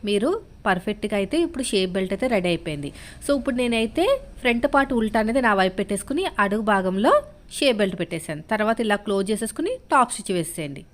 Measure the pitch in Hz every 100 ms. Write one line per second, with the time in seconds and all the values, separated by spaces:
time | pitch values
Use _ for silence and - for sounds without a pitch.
0 | 208 202 240 427 - - 214 185 196 208
1 | 214 208 196 311 330 339 254 208 185 185
2 | 185 196 - 226 180 165 - 147 143 -
3 | - - - 285 240 247 247 226 226 285
4 | 381 539 - - 254 240 285 - 277 247
5 | 220 220 214 240 247 202 190 185 196 202
6 | - 285 381 294 202 214 214 202 185 190
7 | 240 587 571 - - - 285 214 202 170
8 | 170 165 - 151 156 220 214 226 226 202
9 | 202 196 196 208 226 - 339 508 - 294
10 | 240 - 196 180 165 - 151 139 -